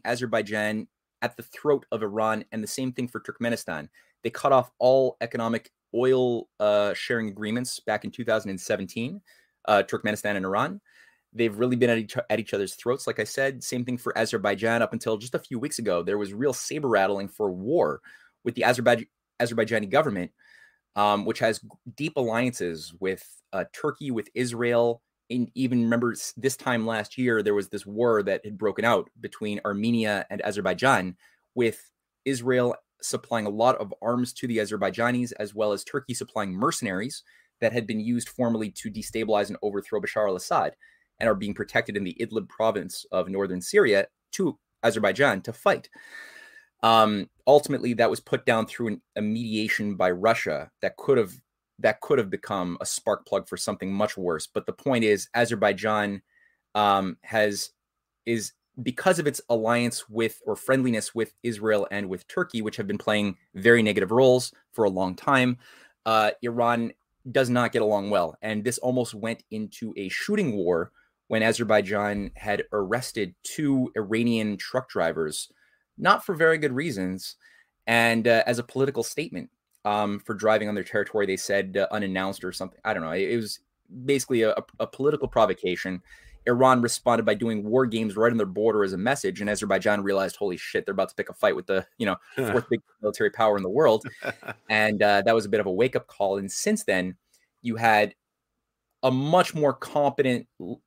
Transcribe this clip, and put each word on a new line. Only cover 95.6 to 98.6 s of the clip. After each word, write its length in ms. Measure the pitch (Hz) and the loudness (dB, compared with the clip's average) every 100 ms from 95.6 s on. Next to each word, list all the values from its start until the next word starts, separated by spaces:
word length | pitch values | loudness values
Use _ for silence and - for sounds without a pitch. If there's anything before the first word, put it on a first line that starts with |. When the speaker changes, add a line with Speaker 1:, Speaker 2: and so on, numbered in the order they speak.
| 98 | 0
Speaker 1:
a 40 | |
wake-up 360 | 92 131 127 - | 2 0 0 -6
call. 320 | - 98 98 | -4 -2 -2
And 120 | 98 | -4
since 340 | - 208 214 - | -4 -2 -2 0
then, 320 | 95 90 - _ _ _ _ | 0 -2 -6 _ _ _ _
you 140 | 120 110 | -6 0
had 400 | 117 107 104 - _ _ _ _ | 4 6 4 -2 _ _ _ _